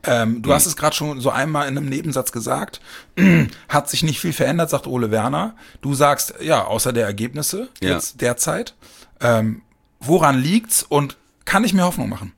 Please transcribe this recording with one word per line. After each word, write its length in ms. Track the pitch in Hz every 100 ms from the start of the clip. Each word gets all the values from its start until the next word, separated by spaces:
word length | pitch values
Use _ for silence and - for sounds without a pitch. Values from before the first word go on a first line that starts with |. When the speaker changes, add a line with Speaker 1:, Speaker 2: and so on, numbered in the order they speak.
Speaker 1:
Ähm, 380 | - 120 113 117
du 80 | 123
Speaker 2:
Hm. 60 | 143
Speaker 1:
hast 100 | 170
es 120 | 147
grad 180 | 147 -
schon 240 | 151 135
so 80 | 127
einmal 380 | 123 147 151 143
in 100 | 139
einem 100 | 143
Nebensatz 420 | 135 156 131 127
gesagt, 500 | 120 113 131 202 - - - - -
<clears throat> 520 | 190 170 120 - -
hat 200 | 147 -
sich 120 | -
nicht 180 | 156 127
viel 140 | 175
verändert, 360 | 143 135 170 160
sagt 160 | 139 -
Ole 240 | 127 113
Werner. 440 | 110 117 147 220 - - -
Du 120 | 139
sagst, 420 | 135 147 139 - -
ja, 220 | 156 139 90
außer 280 | 110 131
der 120 | 117 104
Ergebnisse 640 | 101 120 139 143 190 262 -
Speaker 2:
Ja. 100 | 92
Speaker 1:
jetzt 300 | 87 - -
derzeit. 540 | 123 - - 165 233 _ - - - _
Ähm, 400 | 120 113 110 113 _ _ _ _
woran 400 | 123 170 156 131
liegt's 400 | 135 214 226 -
und 340 | - 147 139 - _ _ -
kann 180 | 196 226
ich 80 |
mir 100 | 190
Hoffnung 260 | 180 - 110
machen? 220 | 95 98